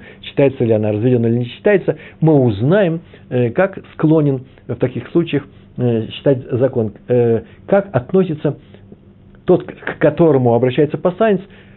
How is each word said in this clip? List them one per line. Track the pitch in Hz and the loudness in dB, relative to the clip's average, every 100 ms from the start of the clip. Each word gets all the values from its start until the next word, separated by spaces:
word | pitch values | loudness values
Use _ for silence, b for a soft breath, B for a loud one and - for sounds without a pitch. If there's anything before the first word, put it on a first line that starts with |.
| B B | B B
считается | - - 139 127 | -8 0 0 2
ли | 117 | 0
она | 110 107 | 0 0
разведённой | 107 123 123 113 | 0 0 2 2
или | 120 | 0
не | 120 | -4
считается, | - 208 202 196 147 B B | -4 0 0 0 -6 B B
мы | 160 | 2
узнаем, | 147 123 98 127 202 180 165 - B B | 4 2 0 0 2 2 -2 -10 B B
э, | 127 120 | -2 -2
как | 120 196 - - | 0 -2 -4 -18
склонен | - 156 160 147 131 - B B | -2 2 4 2 -2 -6 B B
в | 123 | -4
таких | 127 127 - | -4 -4 -4
случаях, | 170 165 143 - B B - | -4 -2 -4 -6 B B -4
э, | 123 113 113 | -2 -2 -4
считать | - - 127 - | -4 0 0 -2
закон, | 120 127 123 110 101 - | -2 -2 0 -4 -6 -2
э, | 123 117 113 - B - | 0 2 0 -4 B -2
как | 196 196 | -2 0
относится | 135 - 190 185 147 151 143 B B - - - - - - | -4 -2 0 0 -2 -6 -6 B B -20 -20 -20 -20 -20 -6
тот, | - 180 | 0 0
к, | - | 0
к | - - - | -14 -12 -2
которому | 156 151 170 135 123 | 0 2 2 4 2
обращается | 117 127 127 147 156 | 2 2 0 0 0
посланец, | 185 180 226 185 - B B | -4 0 0 0 -4 B B